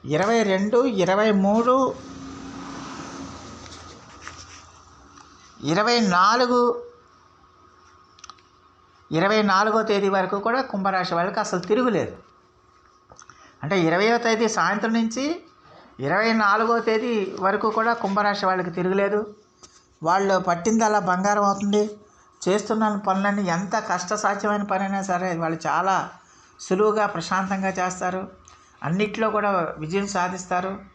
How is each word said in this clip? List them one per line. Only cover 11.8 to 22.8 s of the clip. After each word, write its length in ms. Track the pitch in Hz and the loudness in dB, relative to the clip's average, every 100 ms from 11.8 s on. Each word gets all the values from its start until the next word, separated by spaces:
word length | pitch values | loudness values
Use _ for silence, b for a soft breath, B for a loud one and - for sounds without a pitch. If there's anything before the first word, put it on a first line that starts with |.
| 247 185 110 - - _ _ _ _ _ _ _ _ - - B B B | 2 0 -2 -8 -20 _ _ _ _ _ _ _ _ -20 -20 B B B
అంటే, 180 | 147 190 | -2 2
ఇరవయో 360 | 160 170 214 233 | 2 4 2 2
తేదీ 300 | 233 220 226 | 2 0 0
సాయంత్రం 460 | 196 170 208 226 | 2 0 0 0
నుంచి 500 | 226 226 254 285 359 - _ B B B - | 0 0 -2 -4 -6 -10 _ B B B -8
ఇరవై 340 | 139 185 226 | -2 0 2
నాలుగో 460 | 226 202 214 226 233 | 2 4 4 4 2
తేదీ 520 | 220 220 247 220 190 - | 2 0 0 -2 -2 -2
వరకు 300 | 190 202 220 | 0 0 0
కూడా 240 | 214 226 | 0 0
కుంభరాశి 520 | 226 196 196 208 202 | 0 0 0 0 0
వాళ్ళకి 260 | 190 185 180 | 0 0 -2
తిరుగులేదు. 640 | 180 180 190 196 208 220 - _ _ B B B _ | -2 0 2 2 0 -4 -12 _ _ B B B _
వాళ్ళు 360 | 160 185 196 185 | 2 2 4 2
పట్టింది 460 | 185 175 226 220 | 2 0 2 2
అలా 140 | 220 208 | 4 2
బంగారం 440 | 185 180 202 208 | 2 0 2 2
అవుతుంది. 460 | 202 196 202 208 208 - b b b _ - | 2 2 2 2 0 -6 b b b _ 0
చేస్తున్న 460 | 208 208 220 | 0 0 0